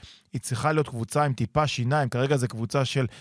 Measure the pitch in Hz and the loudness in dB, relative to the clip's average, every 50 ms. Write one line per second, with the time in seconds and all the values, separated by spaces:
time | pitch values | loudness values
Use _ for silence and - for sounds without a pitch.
0 | - - - - _ _ - 127 - - 127 110 127 151 156 156 147 - 139 117 | -20 -20 -20 -20 _ _ -10 -8 -6 -4 -4 -2 0 2 2 2 0 0 -2 -6
1 | 113 - - 147 147 143 127 - 123 - - 147 151 139 - - 117 120 147 151 | -6 -2 0 2 2 2 2 0 -2 0 2 2 0 2 0 -2 -2 0 2 2
2 | 131 120 - 120 127 135 147 131 123 120 - 110 113 110 - 139 135 - - 135 | 0 0 0 0 2 2 2 2 2 0 -2 -4 -4 -2 0 0 0 0 0 -2
3 | 127 107 - - | -2 -2 -4 -10